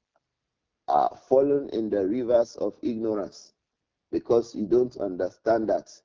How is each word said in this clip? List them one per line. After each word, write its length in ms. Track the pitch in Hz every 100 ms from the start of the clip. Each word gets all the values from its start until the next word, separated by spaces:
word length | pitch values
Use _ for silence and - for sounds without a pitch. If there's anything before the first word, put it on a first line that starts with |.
| _ _ _ _ _ _ _ _ -
uh, 280 | 147 65 -
fallen 540 | - 131 143 143 139
in 200 | 110 107
the 160 | 101 95
rivers 500 | 120 117 120 117 -
of 180 | 101 -
ignorance 720 | - 113 113 104 92 - - _ _ _ _ _ -
because 440 | - - 117 - -
you 100 | 101
don't 300 | 120 123 -
understand 720 | 98 90 90 - 113 113 107
that 220 | 87 - -